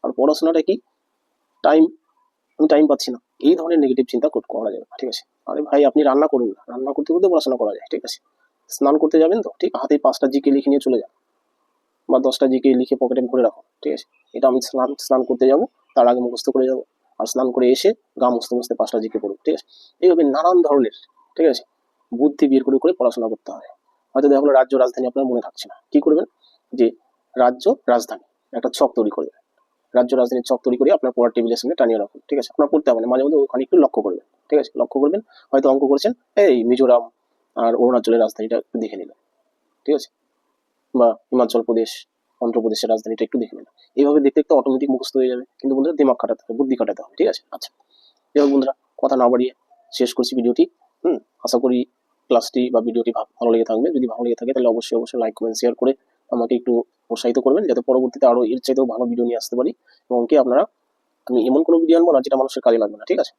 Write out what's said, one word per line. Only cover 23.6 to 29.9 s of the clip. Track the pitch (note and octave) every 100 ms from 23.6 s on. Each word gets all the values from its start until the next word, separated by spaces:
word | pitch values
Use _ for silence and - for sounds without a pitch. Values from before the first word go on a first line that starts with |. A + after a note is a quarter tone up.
| - - _ _ _
হয়তো | C3 C#3+
দেখা | C#3
গেলো | C#3+
রাজ্য | C3+ B2+ C3
রাজধানী | B2 A#2+ B2+
আপনার | C3+ C3
মনে | A#2+
থাকছে | - - -
না, | - _
কি | D4
করবেন? | - D4+ - _ _ _ _
যে | B2 A#2 - _ _ _
রাজ্য | - B2 B2+ G3 C#3 -
রাজধানী | A#2+ A2+ G#2+ _ _ _
একটা | A#2+ B2
ছক | - C3+
তৈরি | - G#2+
করবেন, | - D2 _ _ _ _ _ _